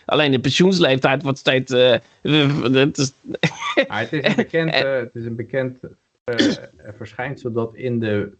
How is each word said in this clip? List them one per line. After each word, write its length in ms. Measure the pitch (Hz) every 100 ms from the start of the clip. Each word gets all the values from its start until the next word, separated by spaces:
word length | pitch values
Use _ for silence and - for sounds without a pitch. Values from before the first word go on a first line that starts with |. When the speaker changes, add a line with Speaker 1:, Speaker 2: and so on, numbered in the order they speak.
| -
Speaker 1:
Alleen 240 | 139 147
de 80 | 131
pensioensleeftijd 840 | 131 - 180 185 147 131 139 135
wordt 160 | 143 135
steeds, 340 | - 131 131
eh, 220 | 123 127 113 - _
w-, 80 | - 151 139 143
w-, 120 | 117
het 240 | 131 147 151
is 140 | 139 - - - -
<laughs> 400 | - - - -
Speaker 2:
Maar 120 | -
het 120 | -
is 120 | 151
een 100 | 208 196
bekend, 340 | - 165 165
Speaker 1:
En 200 | 135 135
Speaker 2:
eh, 60 | 131
het 140 | 117
is 100 | 120
een 120 | 117 117
bekend, 420 | 117 135 127 127 - - _ _
eh, 220 | - 117 294 - - _ 107 -
verschijnsel 560 | 110 - 131 131 123
dat 220 | 113 113
in 260 | - 127 117
de, 320 | 110 104 98